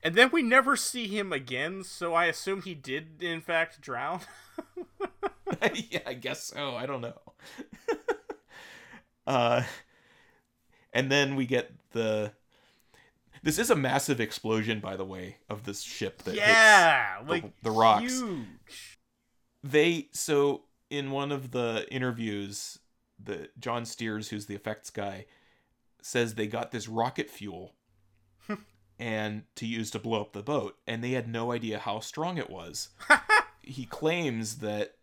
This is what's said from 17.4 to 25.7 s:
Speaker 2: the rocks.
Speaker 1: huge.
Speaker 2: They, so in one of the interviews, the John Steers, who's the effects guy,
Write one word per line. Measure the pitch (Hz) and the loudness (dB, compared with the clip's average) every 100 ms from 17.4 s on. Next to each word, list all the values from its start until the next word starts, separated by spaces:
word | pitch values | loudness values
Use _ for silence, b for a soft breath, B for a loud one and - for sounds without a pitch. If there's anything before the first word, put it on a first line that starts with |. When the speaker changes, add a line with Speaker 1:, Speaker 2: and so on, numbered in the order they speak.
| 110 - | -4 -4
Speaker 2:
the | 117 | 0
rocks. | 110 113 107 240 254 | 8 8 8 4 -4
Speaker 1:
huge. | 240 165 104 - - - - - _ _ _ _ _ _ | -4 -6 -8 -16 -20 -20 -20 -20 _ _ _ _ _ _
Speaker 2:
They, | 139 147 165 170 - | 2 4 6 2 -4
so | - - 143 143 139 _ _ _ | -8 0 4 4 0 _ _ _
in | 143 135 | -6 -4
one | 135 139 | -4 -4
of | 143 131 | -6 -4
the | 123 120 113 - | -2 0 -2 -4
interviews, | 131 127 117 113 104 101 101 - - _ _ _ _ | -2 -2 -2 -4 -4 -6 -10 -12 -14 _ _ _ _
the | 107 - - - | -10 -10 -10 -10
John | 123 120 117 | -6 -4 -6
Steers, | - 113 107 104 | -6 -4 -4 -6
who's | 107 101 | -8 -8
the | 101 | -8
effects | - 107 - | -8 -8 -10
guy, | - 101 95 107 _ _ _ _ | -8 -8 -8 -16 _ _ _ _